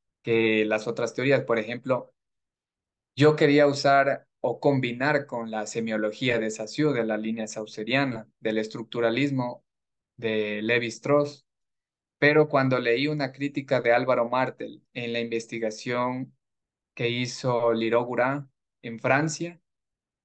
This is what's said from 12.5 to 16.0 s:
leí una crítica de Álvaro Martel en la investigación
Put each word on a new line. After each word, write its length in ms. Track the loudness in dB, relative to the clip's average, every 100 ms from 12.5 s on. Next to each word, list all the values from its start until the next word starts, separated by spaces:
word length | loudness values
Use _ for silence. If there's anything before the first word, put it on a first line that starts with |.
| 4 2 2
leí 300 | 2 2 0
una 240 | -2 -4
crítica 500 | -4 -6 -6 -2 0
de 120 | 4
Álvaro 360 | 2 4 0 0
Martel 540 | 0 -2 -4 -14 -14 _
en 180 | -10 -6
la 100 | -4
investigación 1120 | -4 -6 -6 -6 -6 -6 -6 -2